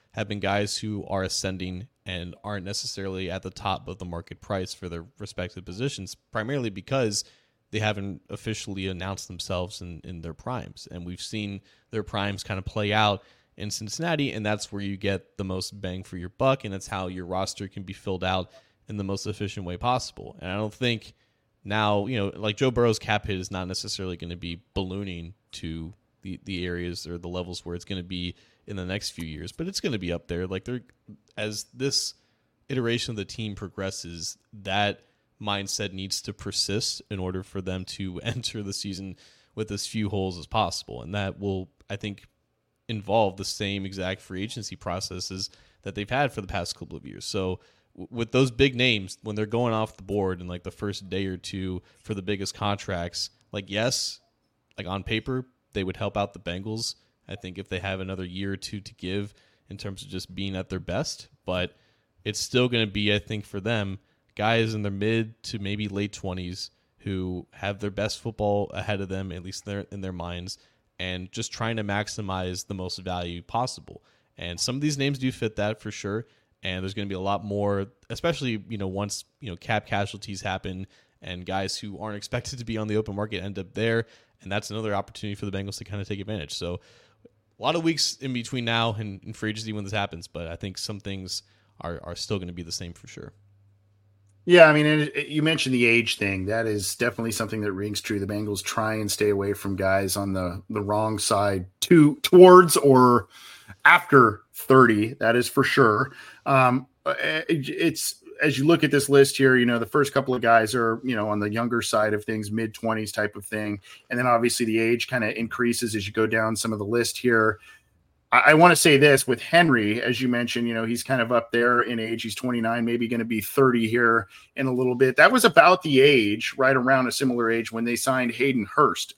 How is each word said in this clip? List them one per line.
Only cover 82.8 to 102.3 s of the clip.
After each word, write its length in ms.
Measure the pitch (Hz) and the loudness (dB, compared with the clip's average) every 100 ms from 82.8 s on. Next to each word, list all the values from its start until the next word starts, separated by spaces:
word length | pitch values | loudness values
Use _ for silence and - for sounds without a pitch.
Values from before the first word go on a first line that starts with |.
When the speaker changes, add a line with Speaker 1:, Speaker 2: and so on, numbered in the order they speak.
| 107 | -2
Speaker 1:
the 100 | 107 | -2
open 180 | 107 101 | -2 -4
market 280 | 107 98 | -6 -6
end 140 | 98 98 | -8 -8
up 160 | 95 | -10
there. 320 | - 113 113 113 - _ _ | -4 0 0 -2 -10 _ _
And 100 | 90 | -8
that's 180 | 101 - | -6 -6
another 240 | 104 110 | -6 -4
opportunity 420 | 101 - - 107 101 | -4 -6 -10 -10 -8
for 100 | 104 | -6
the 60 | |
Bengals 260 | 98 98 - | -6 -8 -10
to 80 | - | -10
kinda 200 | 101 98 | -10 -8
take 140 | 101 | -8
advantage. 340 | 98 107 73 | -8 -8 -8
So 280 | - 87 87 - _ _ _ - _ _ - | -8 -8 -8 -12 _ _ _ -20 _ _ -4
a 60 | |
lot 120 | 120 165 | -2 0
of 80 | 165 | 0
weeks 320 | 147 - - | 0 -2 -4
in 160 | 139 | -6
between 320 | 123 113 127 117 | -6 -4 -4 0
now 280 | 117 113 | 0 0
and, 300 | 107 107 95 | -2 -6 -10
and 100 | - | -12
free 180 | - 110 | -6 -6
agency 200 | 110 110 | -4 -6
when 140 | 107 98 | -8 -6
this 80 | |
happens, 340 | 104 101 85 - | -4 -4 -6 -12
but 200 | 82 82 | -10 -10
I 100 | 85 | -8
think 200 | 98 90 | -8 -8
some 220 | - 101 | -8 -8
things 440 | 98 98 92 - - _ _ - | -10 -10 -8 -10 -12 _ _ -14
are, 220 | 85 82 | -10 -10
are 120 | - 87 | -10 -10
still 240 | - 104 | -6 -6
gonna 120 | 90 | -6
be 120 | 87 | -10
the 80 | 82 | -10
same 200 | - 87 | -10 -10
for 160 | 85 - | -14 -18
sure. 240 | - - - _ _ _ _ _ _ _ _ _ _ | -16 -16 -18 _ _ _ _ _ _ _ _ _ _
Speaker 2:
Yeah, 220 | - 175 156 | 8 12 12
I 80 | |
mean, 120 | 151 151 | 10 6
and 160 | 151 | 4
it, 240 | 147 147 147 | 2 -4 -4
you 120 | 151 | 0
mentioned 320 | 156 156 135 | 2 2 2
the 120 | 127 120 | 4 4
age 320 | 117 110 - | 4 2 0
thing. 280 | 101 95 95 | -2 -2 -2
That 220 | 110 113 | -2 -2
is 280 | 104 98 - | -2 -4 -2
definitely 360 | 120 - 113 | -2 0 -4
something 300 | 107 110 110 | -4 -4 -2
that 100 | 104 | -4
rings 300 | 95 104 101 | -4 -4 -6
true. 180 | - 104 | -4 -2
The 80 | 98 | -2
Bengals 340 | 104 104 101 | -2 -4 -4
try 340 | - - 110 110 | -4 -4 -2 -2
and 140 | 104 | -4
stay 200 | - 104 | 0 2
away 240 | 98 98 | 2 0
from 220 | 98 104 95 | -2 -4 -2
guys 420 | 95 98 98 101 | 2 2 2 -2
on 160 | 101 | -2
the, 280 | 95 90 92 - | -2 -4 -6 -6
the 120 | 107 | -4
wrong 360 | 101 104 110 104 | 0 0 0 -2
side 480 | - 101 104 95 90 _ | 0 2 2 0 -4 _
to, 360 | - 175 147 - | 6 10 10 6
towards 560 | - | 8